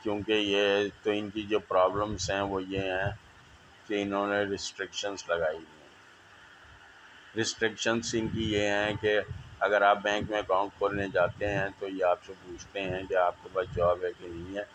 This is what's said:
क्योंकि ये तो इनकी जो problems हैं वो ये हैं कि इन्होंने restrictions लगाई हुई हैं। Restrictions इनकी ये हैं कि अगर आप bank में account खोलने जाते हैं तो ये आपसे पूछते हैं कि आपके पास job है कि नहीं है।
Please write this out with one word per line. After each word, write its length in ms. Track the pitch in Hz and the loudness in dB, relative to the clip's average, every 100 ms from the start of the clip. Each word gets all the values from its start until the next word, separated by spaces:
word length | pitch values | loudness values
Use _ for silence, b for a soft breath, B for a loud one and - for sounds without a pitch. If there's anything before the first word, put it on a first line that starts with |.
क्योंकि 300 | 110 104 101 | -2 -4 2
ये 580 | 107 101 98 101 101 101 - | 2 4 4 4 4 2 -2
तो 80 | 110 | -2
इनकी 300 | 104 104 107 | 0 -2 -6
जो 160 | 101 104 | 0 0
problems 680 | 101 92 92 98 104 101 - | 2 4 4 4 -2 -4 -2
हैं 100 | 98 | -2
वो 160 | 98 95 | 0 -2
ये 200 | 95 95 | -2 -4
हैं 300 | 95 92 101 107 - - - - - - - | -2 -2 -2 -6 -16 -20 -20 -20 -20 -20 -4
कि 140 | 101 | -2
इन्होंने 420 | 101 98 101 101 101 | 0 0 0 0 0
restrictions 800 | 98 - - 95 - 101 95 - | -2 -6 -8 -8 -6 -8 -8 -2
लगाई 240 | 85 80 82 | 0 0 -4
हुई 80 | |
हैं। 280 | 80 - - - - - - - - - - - - - - - - 104 | -12 -20 -20 -20 -20 -20 -20 -20 -20 -20 -20 -20 -20 -20 -20 -20 -10 -2
Restrictions 800 | 110 - 113 110 113 117 110 117 | -2 0 -2 0 0 0 0 -2
इनकी 300 | 110 110 110 | -2 -2 0
ये 160 | 104 104 | 0 2
हैं 280 | 101 104 104 | 2 0 0
कि 240 | 107 104 95 - - - | 0 0 -2 -10 -14 -4
अगर 220 | 98 101 | 2 6
आप 140 | 101 104 | 6 6
bank 260 | 101 104 101 | 2 -2 -2
में 60 | 107 | -4
account 340 | 98 95 101 - | 0 0 0 0
खोलने 300 | 101 101 98 | -2 0 -2
जाते 360 | 92 90 - 101 | 2 2 0 -2
हैं 240 | 98 98 98 | 0 -2 -4
तो 80 | 98 | -8
ये 140 | 95 90 | 0 2
आपसे 280 | 87 - 92 | 2 -2 -18
पूछते 440 | 90 87 - 98 | -14 -14 -10 -6
हैं 240 | 95 92 95 | -4 -4 -2
कि 80 | 92 | 2
आपके 360 | 87 - - 92 | 2 0 -6 -4
पास 200 | 92 87 | -4 2
job 280 | 87 90 90 | 2 2 -2
है 60 | |
कि 160 | 87 92 | -6 -12
नहीं 280 | 85 87 98 | -10 -8 -8
है। 100 | 104 | -10